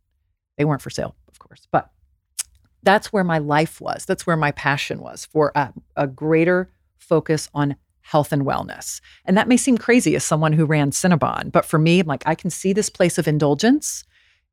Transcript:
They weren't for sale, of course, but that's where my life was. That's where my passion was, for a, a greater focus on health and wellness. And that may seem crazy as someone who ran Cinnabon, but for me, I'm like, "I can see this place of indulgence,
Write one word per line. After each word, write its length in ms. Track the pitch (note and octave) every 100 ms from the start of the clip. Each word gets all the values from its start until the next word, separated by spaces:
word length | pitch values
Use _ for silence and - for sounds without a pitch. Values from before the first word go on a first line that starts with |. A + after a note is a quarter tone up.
| _ _ _ _ _ -
They 80 |
weren't 180 | D3 C#3
for 80 | A#2+
sale, 260 | - - - _
of 140 | _
course, 260 | - - _
but 180 | E3 - _ _ _ _ - - _ _ _
that's 280 | G3 G#3 -
where 120 | G#3
my 140 | F3+ D#3+
life 420 | D3 D3 E3 -
was. 240 | - -
That's 220 | - F#3 -
where 100 | D#3+
my 160 | D3
passion 480 | - C#3+ C#3 - -
was, 240 | - -
for 260 | - D#3 D3 D3+
a, 160 | C3+ - _ -
a 100 | C#3+
greater 640 | C3 D#3 D#3+ E3 F3+ F#3 _ _ _
focus 500 | - D#3+ - D3+ -
on 220 | D3 C#3+ C#3 _ _
health 300 | - D#3 C#3+
and 100 | D3 C3+
wellness. 540 | C3 - - - - - -
And 120 | - F#3+
that 120 | A3+
may 80 | B3
seem 200 | - A#3
crazy 380 | - B3 D#3+
as 100 | D3
someone 280 | - D#3 D#3+
who 120 | D#3
ran 280 | D3+ D#3 C#3+
Cinnabon, 580 | - F#3 E3+ B2 - -
but 140 | F3
for 140 | - D#3+
me, 180 | D#3 F3
I'm 80 | D#3+
like, 160 | C3+ D3
"I 100 | D#3+
can 140 | F#3
see 220 | - F#3+
this 160 | F#3+ G3+
place 300 | - F3 -
of 80 | E3
indulgence, 800 | D3+ D3 C#3+ A3 D4 - - - _ _ _ _